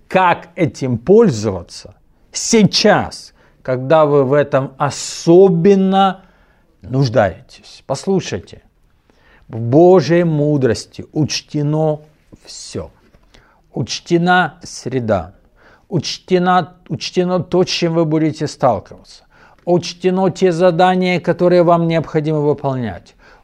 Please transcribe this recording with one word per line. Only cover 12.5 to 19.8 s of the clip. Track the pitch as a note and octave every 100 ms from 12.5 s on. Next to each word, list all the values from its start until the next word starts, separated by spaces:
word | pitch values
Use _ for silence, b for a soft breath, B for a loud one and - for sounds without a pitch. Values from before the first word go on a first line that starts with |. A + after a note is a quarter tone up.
| - - A#2 D2+ _ _ _ _ b b b _
Учтена | - C3 - - E3+ F3 F3+ E3 -
среда, | - - - B2+ A2+ G2+ E2 - _ b b b b
учтена, | F3 - - - F3+ F3+ F3+ E3 - -
учтено | D#3+ - - F3+ F3+
то, | - F3
с | F#3
чем | - E3+
вы | E3
будете | E3 D#3 D#3+ - D3
сталкиваться, | - C3+ G2+ - - - - _ b b b
учтено | - F3